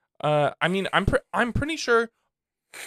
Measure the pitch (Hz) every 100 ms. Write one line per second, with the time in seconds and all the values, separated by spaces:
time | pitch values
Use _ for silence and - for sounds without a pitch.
0 | _ - 147 151 143 - 160 190 185 160
1 | 196 277 - 190 240 - 285 311 - 233
2 | 226 _ _ _ _ _ _ -